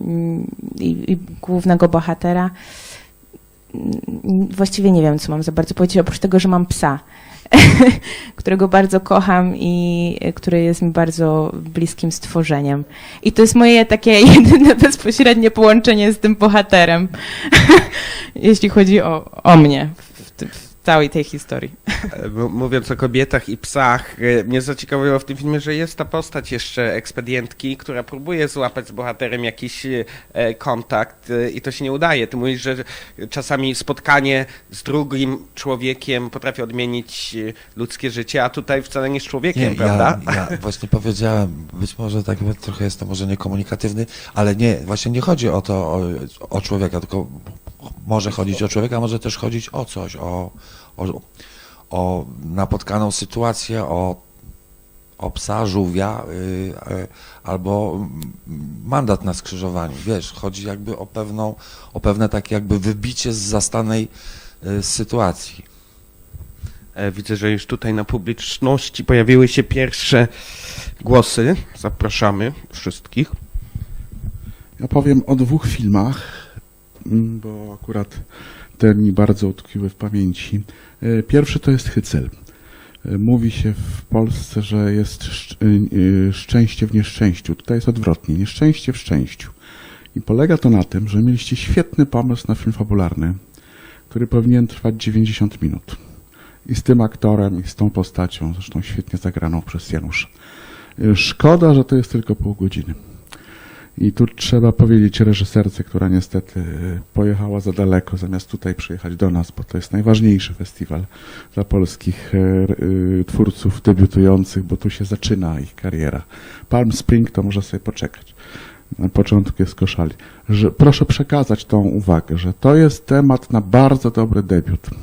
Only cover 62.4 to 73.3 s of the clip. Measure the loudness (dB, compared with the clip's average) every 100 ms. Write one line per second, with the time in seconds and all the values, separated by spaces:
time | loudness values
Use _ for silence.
62.4 | -4 -6 -2 -2 -2 -4 -6 -6 -6 -6
63.4 | -4 -4 -2 -4 -2 -2 -4 -10 -18 -18
64.4 | -20 -14 -6 -4 -4 -6 -4 0 0 -2
65.4 | -10 -20 -20 _ _ _ _ _ -20 -20
66.4 | -20 -16 -16 -16 -20 -8 -8 -8 -8 -4
67.4 | -2 -2 -4 -6 -4 -4 -4 -6 -6 -8
68.4 | -8 -4 0 0 -2 -10 2 2 6 6
69.4 | 6 2 -2 -2 -4 -4 2 2 2 -2
70.4 | -18 -18 -16 -14 -14 -10 4 4 4 0
71.4 | 0 0 -4 -10 -8 -4 -4 0 0 0
72.4 | -4 -8 -16 -12 -10 -10 -8 -4 -4